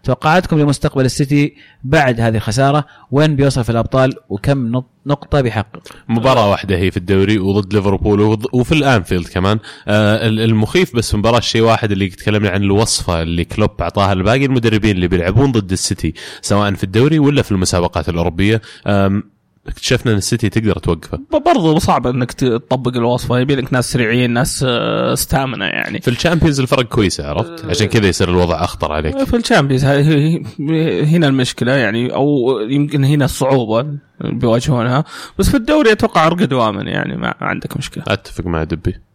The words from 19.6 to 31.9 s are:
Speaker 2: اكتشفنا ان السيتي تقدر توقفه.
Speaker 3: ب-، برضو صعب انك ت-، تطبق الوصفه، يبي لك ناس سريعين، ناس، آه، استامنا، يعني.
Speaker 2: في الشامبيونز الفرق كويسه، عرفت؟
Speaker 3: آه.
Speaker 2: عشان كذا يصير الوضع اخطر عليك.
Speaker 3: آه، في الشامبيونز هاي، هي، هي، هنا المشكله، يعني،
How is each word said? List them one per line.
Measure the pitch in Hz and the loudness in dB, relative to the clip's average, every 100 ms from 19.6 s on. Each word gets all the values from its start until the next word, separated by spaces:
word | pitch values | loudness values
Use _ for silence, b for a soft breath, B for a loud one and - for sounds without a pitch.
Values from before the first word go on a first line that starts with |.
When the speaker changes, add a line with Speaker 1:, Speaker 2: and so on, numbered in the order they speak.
| - | -12
Speaker 2:
اكتشفنا | - - 123 123 | -8 -2 -2 0
ان | 104 | -2
السيتي | - 117 104 | 0 -2 0
تقدر | 113 110 92 | 0 0 -2
توقفه. | - 82 - - | -2 -4 -6 -12
Speaker 3:
ب-، | - 311 | -4 0
برضو | 311 277 160 156 | 2 2 2 2
صعب | - 151 123 | 2 0 0
انك | 127 120 | -2 -4
ت-، | - 131 | -2 -2
تطبق | 117 - 127 123 123 | -2 -2 -4 -2 0
الوصفه، | 117 123 - 123 | 0 0 0 0
يبي | 127 139 | 0 -2
لك | 120 | 0
ناس | 131 123 | -2 0
سريعين، | 131 110 123 123 | 0 0 2 2
ناس، | 120 135 - 135 | 0 -2 -2 -2
آه، | 120 110 110 120 | -2 -2 -2 -2
استامنا، | 127 - 139 135 110 95 | -2 -2 -2 -2 -4 -4
يعني. | - - 101 | -4 -6 -4
Speaker 2:
في | - | -4
الشامبيونز | 120 170 165 165 135 | -2 0 2 2 0
الفرق | 127 135 120 | 0 0 0
كويسه، | 131 95 - 71 | 0 0 -2 -4
عرفت؟ | 76 117 - 80 | -4 -6 -8 -6
Speaker 3:
آه. | |
Speaker 2:
عشان | 90 104 | -2 0
كذا | 117 101 | 2 2
يصير | 85 90 | 2 2
الوضع | 90 87 80 | 2 2 0
اخطر | 87 - 78 | -4 -4 -4
عليك. | 76 76 269 | -2 -4 -4
Speaker 3:
آه، | |
في | 269 240 | -2 -2
الشامبيونز | 226 220 139 131 139 | 2 2 2 0 2
هاي، | 143 | 2
هي، | 147 151 156 165 151 - | 2 2 2 -2 -6 -8
هي، | 147 160 160 90 | -2 0 0 0
هنا | 151 170 147 | 2 2 2
المشكله، | 135 123 - 120 | 2 -2 -2 -2
يعني، | 135 110 | 0 0